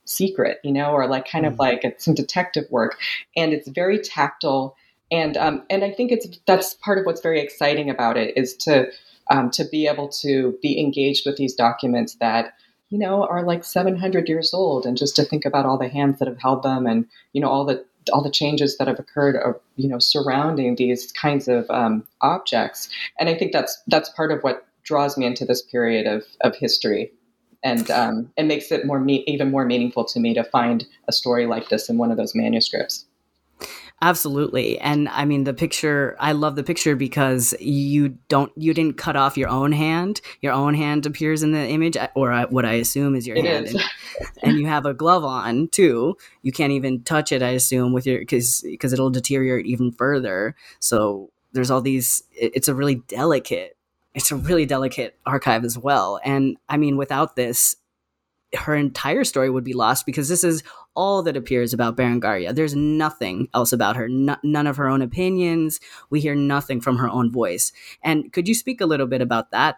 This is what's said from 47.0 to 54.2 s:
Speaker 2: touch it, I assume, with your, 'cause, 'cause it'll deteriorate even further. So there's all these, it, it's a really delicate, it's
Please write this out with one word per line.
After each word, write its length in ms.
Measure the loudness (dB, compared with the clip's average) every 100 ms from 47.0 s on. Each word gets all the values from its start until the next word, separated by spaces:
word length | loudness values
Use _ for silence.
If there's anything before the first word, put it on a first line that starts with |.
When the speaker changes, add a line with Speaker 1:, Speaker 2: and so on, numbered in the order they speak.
Speaker 2:
touch 300 | 0 -2 0
it, 100 | 0
I 80 | 2
assume, 420 | 0 2 2 2
with 140 | 2 0
your, 180 | -2
'cause, 400 | 0 0 0 -2 -6 -6
'cause 140 | -2
it'll 180 | 0 0
deteriorate 560 | 0 0 0 0 0 -2
even 240 | -2 -2
further. 640 | 0 0 0 0 -2 -4 -6 -18 -8
So 520 | -2 0 0 -2 -10 _ _
there's 200 | -2 0
all 80 | 0
these, 420 | 0 0 0 -4 -6
it, 220 | -4 -2
it's 140 | 0 0
a 60 |
really 280 | 0 0 -2 -4
delicate, 680 | -2 0 0 -2 -6 -8 -16 _ _ _
it's 160 | -4